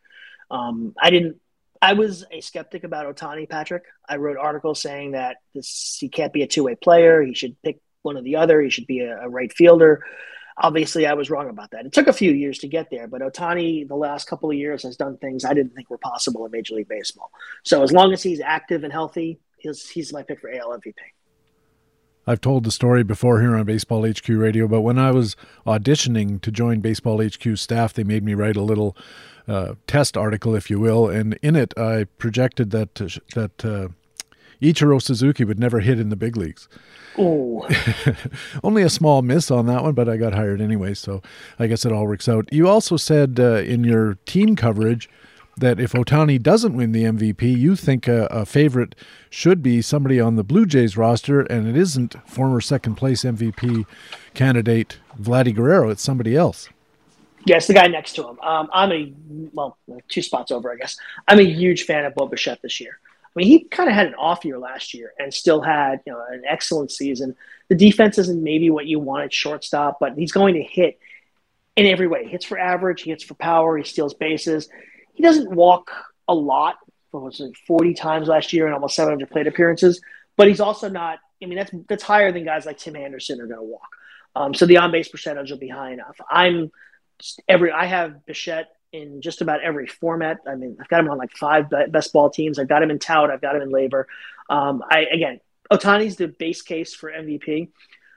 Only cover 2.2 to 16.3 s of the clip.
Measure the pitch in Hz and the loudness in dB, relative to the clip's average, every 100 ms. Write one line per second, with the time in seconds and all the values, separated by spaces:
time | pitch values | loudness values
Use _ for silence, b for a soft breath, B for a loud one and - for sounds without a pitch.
2.2 | 185 165 - 170 156 180 170 156 147 143 | -14 -18 -14 -14 -14 -14 -10 -10 -10 -10
3.2 | 156 151 156 160 156 175 - _ - 147 | -12 -12 -10 -10 -8 -10 -12 _ -12 -6
4.2 | 147 139 151 151 160 147 151 143 143 135 | -6 -4 -6 -4 -6 -6 -8 -10 -10 -8
5.2 | 127 127 _ 139 127 - - - 135 - | -8 -10 _ -16 -14 -12 -12 -10 -8 -6
6.2 | 147 151 139 - 135 117 - 170 165 160 | -4 -4 -2 -2 -2 0 4 8 8 6
7.2 | 135 120 127 - 156 147 _ _ 151 143 | 2 -4 -10 -8 -10 -10 _ _ -10 -10
8.2 | 123 156 165 156 139 127 117 127 120 110 | -6 2 4 4 2 -2 -6 -6 -6 -8
9.2 | 120 123 123 - 170 170 160 147 B B | -10 -8 -8 6 8 10 8 6 B B
10.2 | B B B - 160 156 156 170 151 147 | B B B -2 0 0 -2 0 0 0
11.2 | 139 147 139 104 104 113 127 294 302 - | -4 -6 -8 -14 -18 -16 -2 2 2 2
12.2 | 190 143 143 131 143 160 156 123 117 127 | 2 2 -2 -8 -8 -8 -8 -12 -12 -10
13.2 | 135 - 170 175 165 160 139 143 147 143 | -10 -8 -6 -4 -2 -4 -6 -6 -6 -6
14.2 | - - 156 143 143 139 131 123 139 131 | -10 -8 -6 -4 -6 -8 -10 -10 -10 -8
15.2 | 139 131 131 147 127 131 123 120 131 123 | -12 -8 -2 0 0 -6 -16 -12 -10 -8
16.2 | - | -6